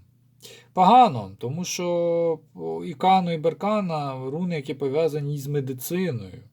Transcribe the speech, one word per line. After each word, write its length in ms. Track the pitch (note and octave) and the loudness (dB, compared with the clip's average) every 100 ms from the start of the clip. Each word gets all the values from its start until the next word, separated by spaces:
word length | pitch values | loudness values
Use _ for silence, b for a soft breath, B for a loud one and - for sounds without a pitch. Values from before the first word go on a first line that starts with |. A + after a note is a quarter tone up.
| _ _ _ _ B B B | _ _ _ _ B B B
Погано, 580 | - F#3 B3 A#3 B2 G2 G2 | 4 8 8 8 4 -8 -8
тому 280 | A#2+ D#3+ F3+ | -8 -6 -6
що, 760 | - F3 F3 E3+ E3+ E3+ D#3 _ F3+ | -4 -2 0 0 2 0 -2 _ -12
о, 300 | E3 E3 F3 | -8 -6 -8
і 80 | |
Кано, 400 | E3 F#3 F#3+ F3 | 0 4 4 2
і 40 | E3 | -2
Беркана 920 | D#3+ D3+ G3+ G#3+ F#3 D#3 C#3+ C3 C3 | -2 -2 -2 -2 -2 -4 -6 -6 -6
руни, 260 | D3+ F3+ D#3+ | -4 -4 -4
які 180 | - | -6
пов'язані 640 | C3 C#3 D3 E3 D3 C#3+ D3 | -4 -2 0 0 -2 -4 -6
з 100 | C3 | -4
медициною. 960 | C#3+ C3 B2+ - F3 F3+ A#2+ F#2+ F#2 - | -4 -4 -8 -6 -4 -2 -4 -10 -18 -20